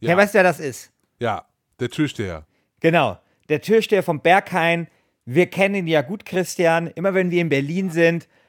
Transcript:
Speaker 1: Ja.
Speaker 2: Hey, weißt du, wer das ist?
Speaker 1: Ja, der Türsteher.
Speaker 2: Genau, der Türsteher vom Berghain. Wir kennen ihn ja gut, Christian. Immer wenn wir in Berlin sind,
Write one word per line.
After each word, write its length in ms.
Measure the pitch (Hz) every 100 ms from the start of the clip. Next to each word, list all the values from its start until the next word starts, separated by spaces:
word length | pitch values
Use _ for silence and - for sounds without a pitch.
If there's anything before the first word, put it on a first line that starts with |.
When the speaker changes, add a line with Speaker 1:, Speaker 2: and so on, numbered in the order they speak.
Speaker 1:
Ja. 100 | 117
Speaker 2:
Hey, 60 | 185
weißt 180 | 202
du, 40 | 208
wer 60 |
das 160 | 180 165
ist? 300 | 147 120 - _ _ -
Speaker 1:
Ja, 260 | 117 95 - _ _ -
der 120 | 123
Türsteher. 540 | - 147 - 98 80 - _ _ _
Speaker 2:
Genau, 380 | 165 170 123 87 _ _ -
der 120 | 147
Türsteher 420 | - 220 - 196
vom 180 | 180 156
Berghain. 680 | 160 190 - 180 165 170 165 _ _ _
Wir 220 | - 127 175
kennen 280 | - 196
ihn 120 | 202 165
ja 160 | 156
gut, 220 | 131 208
Christian. 640 | - 185 170 - 165 165 170
Immer 260 | - 190
wenn 160 | 190 180
wir 100 | 175
in 80 | 170
Berlin 420 | 139 143 180 190
sind, 380 | 160 165 165 - _